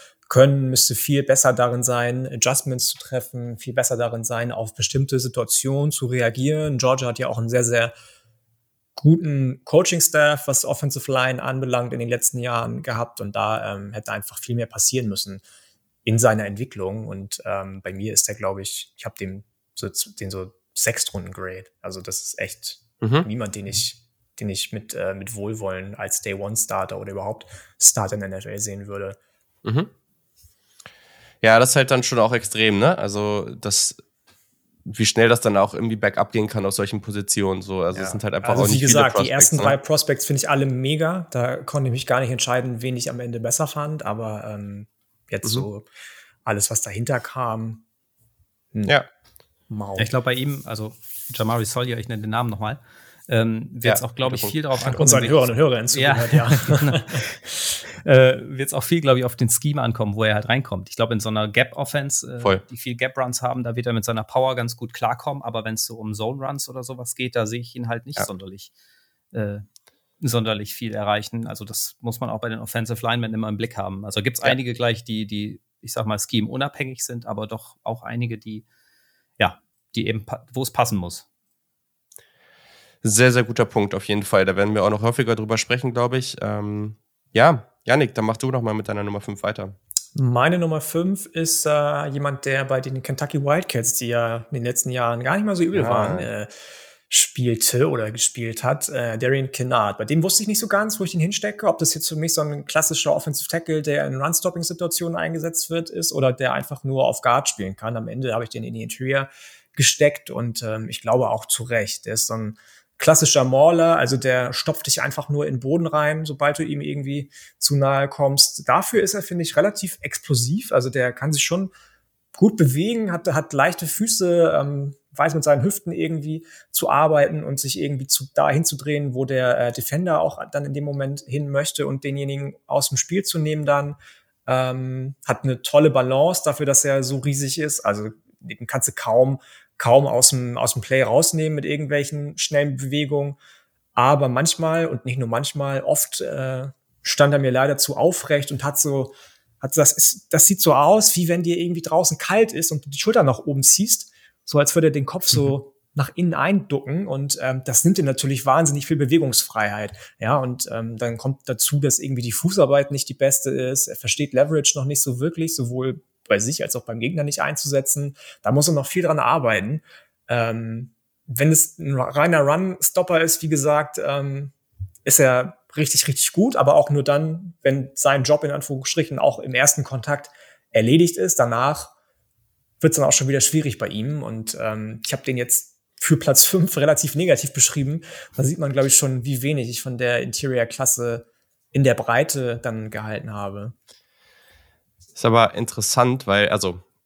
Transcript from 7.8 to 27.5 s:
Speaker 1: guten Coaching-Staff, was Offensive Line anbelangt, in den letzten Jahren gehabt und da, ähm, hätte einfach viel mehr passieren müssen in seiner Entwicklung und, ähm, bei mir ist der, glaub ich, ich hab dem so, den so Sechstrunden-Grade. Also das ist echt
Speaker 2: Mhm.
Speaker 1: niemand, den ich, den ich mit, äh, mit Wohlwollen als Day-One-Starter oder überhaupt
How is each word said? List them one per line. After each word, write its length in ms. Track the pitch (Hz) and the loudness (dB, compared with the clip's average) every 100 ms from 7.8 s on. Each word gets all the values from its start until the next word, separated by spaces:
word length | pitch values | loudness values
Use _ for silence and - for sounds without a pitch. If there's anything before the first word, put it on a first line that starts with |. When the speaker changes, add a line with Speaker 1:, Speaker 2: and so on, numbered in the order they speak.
| 117 - - _ _ _ _ _ _ _ _ | 0 -4 -20 _ _ _ _ _ _ _ _
Speaker 1:
guten 680 | - 147 170 156 139 127 131 | 2 6 6 4 0 -2 -4
Coaching-Staff, 840 | - 156 185 170 - 151 147 147 - | 2 4 4 2 2 4 4 2 -2
was 160 | 131 | -2
Offensive 460 | - 143 143 135 - | -2 -2 -2 -4 -2
Line 300 | 131 127 127 | 0 0 -2
anbelangt, 500 | 127 131 127 123 120 | -4 -4 -2 -2 -2
in 80 | 123 | -6
den 80 | 117 | -4
letzten 320 | 120 - 123 | -2 -2 -2
Jahren 420 | 123 117 117 117 | -2 -2 -4 -6
gehabt 380 | 131 113 120 - | -6 -4 -6 -6
und 160 | 101 107 | -8 -2
da, 400 | 104 110 104 101 | -2 -2 -4 -8
ähm, 160 | 101 | -10
hätte 180 | 107 107 | -12 -8
einfach 280 | 104 - - | -10 -10 -12
viel 180 | - 120 | -6 -6
mehr 100 | 113 | -4
passieren 400 | - - 127 110 | -2 0 0 -2
müssen 360 | 95 98 98 - _ _ _ _ _ | -4 -6 -12 -18 _ _ _ _ _
in 160 | 110 113 | 0 4
seiner 260 | 120 107 101 | 4 4 -2
Entwicklung 600 | 101 135 101 95 110 107 | -8 -10 -8 -8 -6 -10
und, 340 | 98 98 - | -12 -10 -10
ähm, 380 | - 98 95 95 | -6 -8 -8 -12
bei 100 | 95 | -12
mir 200 | 98 107 | -8 -2
ist 140 | - - | 0 0
der, 80 | |
glaub 240 | 107 95 98 | -4 -4 -4
ich, 340 | 95 - - - | -8 -10 -14 -14
ich 80 | |
hab 120 | 104 - | -14 -10
dem 280 | 95 98 - _ _ | -10 -10 -16 _ _
so, 140 | - 101 - - - | -12 -8 -6 -8 -10
den 120 | 95 | -10
so 220 | 95 92 _ _ | -10 -12 _ _
Sechstrunden-Grade. 920 | - 127 - - 101 90 90 92 92 - _ | -2 -2 -2 -4 -6 -10 -12 -12 -12 -18 _
Also 180 | 98 95 | -14 -12
das 200 | 98 - | -8 -8
ist 180 | - - | -8 -8
echt 420 | 95 - - - _ _ | -10 -10 -14 -14 _ _
Speaker 2:
Mhm. 260 | 110 143 175 | 0 0 0
Speaker 1:
niemand, 260 | 117 104 | -6 -8
den 120 | 104 98 | -10 -6
ich, 360 | - - - _ _ _ - | -4 -4 -8 _ _ _ -10
den 80 | 104 | -6
ich 240 | 95 - | -6 -6
mit, 220 | 107 - | -8 -10
äh, 200 | - 95 | -8 -6
mit 200 | 98 98 | -6 -10
Wohlwollen 600 | 104 104 110 98 92 98 | -8 -8 -6 -6 -8 -10
als 280 | 104 98 - | -10 -6 -4
Day-One-Starter 760 | 107 98 101 110 - 104 95 98 | -4 -8 -6 -4 -2 -4 -4 -8
oder 140 | 98 | -10
überhaupt 340 | 98 101 - - | -8 -8 -10 -14